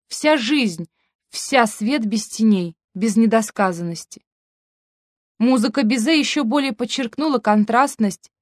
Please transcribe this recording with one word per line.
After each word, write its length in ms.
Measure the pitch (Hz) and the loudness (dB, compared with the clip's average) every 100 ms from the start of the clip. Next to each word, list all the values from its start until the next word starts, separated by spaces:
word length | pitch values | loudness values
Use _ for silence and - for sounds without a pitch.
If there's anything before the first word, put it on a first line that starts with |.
| _ | _
вся 300 | - 302 302 | -2 0 2
жизнь, 520 | 220 294 226 165 170 _ _ _ _ | 2 0 0 -4 -10 _ _ _ _
вся 360 | - - 269 220 | -14 0 2 2
свет 400 | - 214 285 214 | 0 -2 -2 -2
без 220 | 214 - | -4 -6
теней, 480 | - 220 196 170 - _ 180 | 0 2 2 0 -10 _ -4
без 200 | 220 214 | 0 2
недосказанности". 1080 | 226 226 214 - 196 170 170 170 - - _ _ _ _ _ _ _ _ _ _ _ - | 4 2 0 -2 -2 -2 -8 -10 -14 -20 _ _ _ _ _ _ _ _ _ _ _ 0
Музыка 460 | 233 262 226 - | 2 2 2 0
Бизе 360 | 220 254 226 320 | 0 2 2 2
еще 240 | 285 302 | 2 -2
более 300 | 233 285 269 | 0 0 -2
подчеркнула 640 | 214 240 - 233 - 311 254 | -4 -6 -4 -6 -4 -2 0
контрастность 920 | 214 214 214 233 277 - 208 - _ _ | 2 2 2 2 0 0 -2 -4 _ _